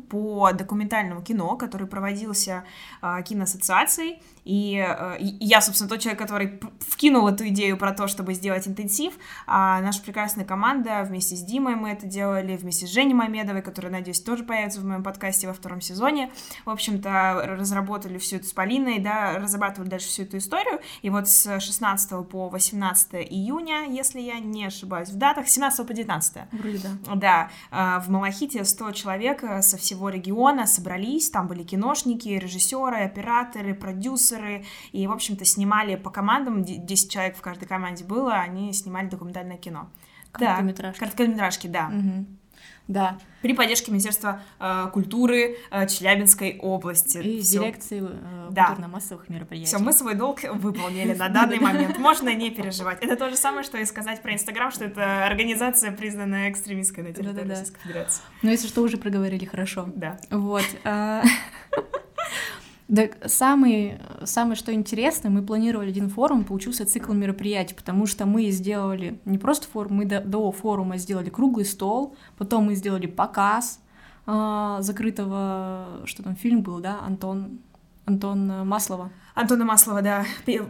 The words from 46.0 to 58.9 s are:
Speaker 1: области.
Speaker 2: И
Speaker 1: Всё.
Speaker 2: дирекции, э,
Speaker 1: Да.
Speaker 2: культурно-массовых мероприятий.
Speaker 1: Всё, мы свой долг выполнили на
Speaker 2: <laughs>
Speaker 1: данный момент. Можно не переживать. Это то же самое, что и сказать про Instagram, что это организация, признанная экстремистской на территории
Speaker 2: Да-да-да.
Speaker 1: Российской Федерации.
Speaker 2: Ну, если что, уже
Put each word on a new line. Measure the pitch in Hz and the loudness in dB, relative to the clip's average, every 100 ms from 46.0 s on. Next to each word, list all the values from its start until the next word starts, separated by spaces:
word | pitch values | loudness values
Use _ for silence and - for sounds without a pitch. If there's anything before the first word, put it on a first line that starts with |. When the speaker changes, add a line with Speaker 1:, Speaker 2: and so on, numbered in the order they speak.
| 185 202 202 - 190 196 | 4 6 6 6 2 -4
Speaker 1:
области. | 190 185 175 170 - 170 | -2 -2 0 0 2 0
Speaker 2:
И | 202 226 | -2 0
Speaker 1:
Всё. | 190 202 | 2 2
Speaker 2:
дирекции, | 220 220 - 202 | 0 -4 -8 -8
э, | 185 180 175 180 175 | -8 -8 -12 -12 -2
Speaker 1:
Да. | 190 175 | 6 6
Speaker 2:
культурно-массовых | 165 170 190 - 175 - | 4 -6 -8 -10 -10 -10
мероприятий. | 165 165 160 160 | -10 -10 -6 0
Speaker 1:
Всё, | 202 | 2
мы | 233 | 4
свой | 311 247 | 4 4
долг | 202 262 269 - | 0 0 -2 -4
выполнили | 208 202 214 180 185 190 | -2 -2 -2 -2 0 0
на | 185 185 | 0 2
Speaker 2:
<laughs> | |
Speaker 1:
данный | 208 226 226 | 6 6 6
момент. | 285 294 285 294 | 4 4 2 4
Можно | 285 320 254 | 6 6 2
не | 220 233 | 0 -2
переживать. | 220 190 185 185 180 | -4 -4 -4 -4 -2
Это | 233 240 | -2 0
то | 262 | 0
же | 254 | 0
самое, | 277 277 | 0 0
что | 269 226 | -4 -4
и | |
сказать | 214 214 214 220 | -4 -4 -6 -6
про | 226 | -4
Instagram, | 208 - 214 254 | -4 -4 -2 -2
что | 254 | -2
это | 208 208 196 196 202 | -6 -2 0 2 2
организация, | 208 226 220 247 247 214 | 2 0 0 2 2 2
признанная | 202 214 208 196 196 202 | -2 -6 -4 -2 -2 -2
экстремистской | 196 208 190 190 170 | -4 -6 -4 -4 -4
на | 170 | -8
территории | 175 202 202 | -8 -8 -6
Speaker 2:
Да-да-да. | 196 | -6
Speaker 1:
Российской | 190 196 - | -6 -8 -12
Федерации. | 175 170 165 - - - | -10 -6 -4 -4 -6 0
Speaker 2:
Ну, | 220 | 2
если | 233 226 | 4 2
что, | 240 | 2
уже | 233 | 2